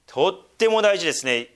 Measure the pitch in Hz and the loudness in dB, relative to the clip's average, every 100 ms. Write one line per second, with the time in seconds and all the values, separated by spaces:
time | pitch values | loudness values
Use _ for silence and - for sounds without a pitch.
0 | - - 170 185 - - 220 220 208 196 | -12 -2 0 -2 -12 -4 0 2 2 0
1 | 165 135 131 120 120 | -2 -4 -2 -2 -4